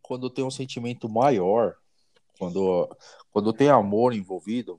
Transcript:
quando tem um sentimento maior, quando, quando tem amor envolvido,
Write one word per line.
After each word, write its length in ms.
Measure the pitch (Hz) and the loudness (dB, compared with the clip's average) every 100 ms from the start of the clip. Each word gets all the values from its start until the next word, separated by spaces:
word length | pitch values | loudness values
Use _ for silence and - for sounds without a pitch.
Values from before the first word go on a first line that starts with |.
quando 260 | - 127 127 | -10 -8 -6
tem 140 | 127 | -6
um 80 | 131 | -6
sentimento 560 | 135 131 - 120 120 117 | -6 -10 -8 -8 -8 -4
maior, 680 | 110 139 113 90 110 104 - _ _ _ _ _ - | 2 4 4 2 2 2 -2 _ _ _ _ _ -12
quando, 500 | 90 90 95 90 85 - - - - | -6 -2 0 0 -2 -6 -20 -20 -6
quando 220 | 104 104 | -2 -2
tem 160 | 113 139 | 2 6
amor 440 | 131 101 104 123 | 6 4 2 0
envolvido, 600 | 113 92 92 - 120 101 | 0 -6 -10 -6 -6 -6